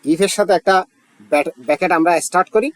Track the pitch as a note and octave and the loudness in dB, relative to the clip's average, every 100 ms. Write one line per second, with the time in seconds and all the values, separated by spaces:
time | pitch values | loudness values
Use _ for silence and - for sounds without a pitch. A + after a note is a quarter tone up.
0 | C#3 D#3+ G3 - G3+ F3+ - F#3+ F#3 _ | -2 -2 0 -2 0 0 2 0 0 _
1 | _ _ - D3 D3 - B2 D3 F3+ E3+ | _ _ -4 -2 -2 -8 -4 -2 0 0
2 | E3 E3+ - F3+ F#3 A3 C4+ | 2 0 0 -2 0 -2 -4